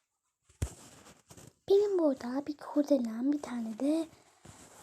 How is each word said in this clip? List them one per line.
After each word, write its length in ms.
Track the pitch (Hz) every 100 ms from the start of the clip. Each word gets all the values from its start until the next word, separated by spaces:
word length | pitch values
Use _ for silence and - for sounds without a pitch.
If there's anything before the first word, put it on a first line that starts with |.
| _ _ _ _ _ _ - - - - - - _ - - _ -
Benim 300 | 403 415 370
burada 480 | 311 269 240 262 294
bir 100 | 294
kurdelem, 760 | - 294 285 277 233 226 269
bir 100 | 294
tane 360 | 247 240 220 214
de 280 | 269 320 320 - _ _ - - - -